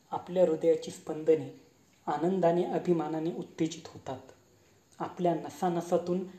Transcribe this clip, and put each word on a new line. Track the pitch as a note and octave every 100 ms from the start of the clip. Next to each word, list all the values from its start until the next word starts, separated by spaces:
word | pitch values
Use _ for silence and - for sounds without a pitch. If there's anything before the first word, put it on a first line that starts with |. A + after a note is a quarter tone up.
| _
आपल्या | D#3 - F3+
हृदयाची | F3 D#3+ E3 D#3+ F#3
स्पंदने | - - D#3 D#3 D#3 C3 - - _ _ _ -
आनंदाने, | D3 E3+ F#3+ E3+ E3+
अभिमानाने | - E3+ F3 E3+ D3+ D#3+ D#3+
उत्तेजित | F3 E3 - D#3+ E3 -
होतात. | - - C3 - - _ _ _ _ _ -
आपल्या | E3 - F3
नसानसातून | D#3+ C#3+ - F3+ E3+ E3+ F3 F3 F3+ F#3